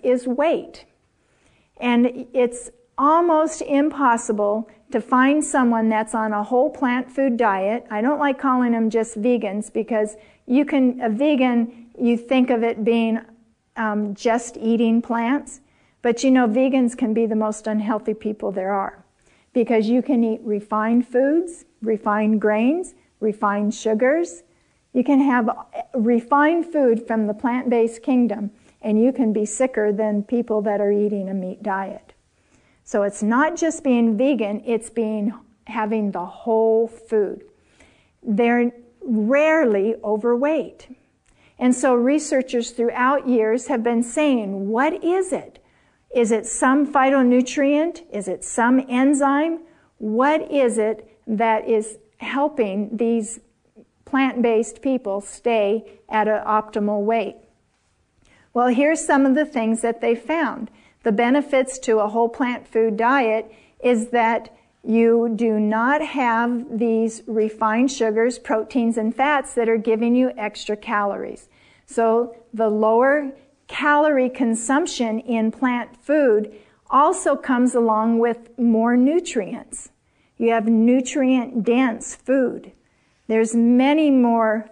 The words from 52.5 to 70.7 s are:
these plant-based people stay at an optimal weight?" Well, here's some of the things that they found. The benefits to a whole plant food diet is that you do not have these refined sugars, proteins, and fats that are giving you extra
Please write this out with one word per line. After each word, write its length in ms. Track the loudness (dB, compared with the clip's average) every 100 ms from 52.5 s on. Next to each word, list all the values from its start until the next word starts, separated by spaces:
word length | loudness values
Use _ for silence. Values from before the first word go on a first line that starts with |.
| -2 -2 -4 -4 -2
these 440 | 0 0 -4 -10 _ _ _ _ _ _ _
plant-based 720 | 0 0 0 2 2 0 -4
people 400 | -4 -2 -4 -6
stay 640 | -8 -6 -2 0 0 -2 -6 -20 -6
at 180 | -2 0
an 160 | -2
optimal 580 | 0 -2 -2 -4 -2 -2
weight?" 340 | -2 -2 -4 -10 _ _ _ _ _ _ _ _ _ _ _
Well, 140 | 0 2
here's 360 | 2 2 0
some 220 | 2 2 4
of 80 |
the 100 | 2
things 380 | 0 -2 -2 0
that 180 | -2 -2
they 140 | -2
found. 560 | -2 -2 -2 -4 -6 -12 _ _ _
The 100 | -2
benefits 680 | 0 2 2 2 0 -2 -4
to 200 | 0 0
a 80 | 0
whole 220 | 0 -2
plant 360 | -2 -4 -4 -4
food 300 | 0 0 0
diet 560 | 2 2 2 -2 -4 -16 _ -4
is 300 | 0 0 0
that 400 | 0 2 0 -6 -18 _ _
you 480 | -2 2 4 4 2 0
do 240 | 0 0
not 400 | 0 0 0 0
have 760 | -2 -2 0 0 0 -2 -6 -2
these 440 | 0 0 0 -4 -4
refined 640 | -2 -2 0 0 2 0
sugars, 460 | 0 -2 0 0 -2
proteins, 580 | -4 -4 -2 -2 0 0
and 180 | -2
fats 400 | 0 0 0 -2
that 140 | -2 0
are 80 | 0
giving 400 | 0 0 2 2
you 160 | 2 -2
extra 400 | -8 -8 -8